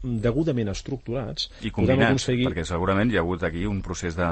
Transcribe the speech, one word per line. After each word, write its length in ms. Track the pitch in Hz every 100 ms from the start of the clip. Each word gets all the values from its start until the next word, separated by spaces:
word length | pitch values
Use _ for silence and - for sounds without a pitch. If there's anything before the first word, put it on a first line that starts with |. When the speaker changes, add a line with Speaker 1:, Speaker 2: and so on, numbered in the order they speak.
Speaker 1:
degudament 640 | 131 113 117 123 165 127 104
estructurats 800 | 95 - 131 - 123 110 151 - -
Speaker 2:
I 80 | 220
Speaker 1:
podem 280 | - - 135
Speaker 2:
combinats, 100 | - 135
Speaker 1:
aconseguir 220 | - 123 127
Speaker 2:
perquè 160 | 82
segurament 460 | 80 85 92 98 117
hi 60 | 101
ha 20 |
hagut 220 | 85 90
aquí 240 | 87 85 101
un 160 | 101
procés 340 | - 90 87 82
de, 80 | 87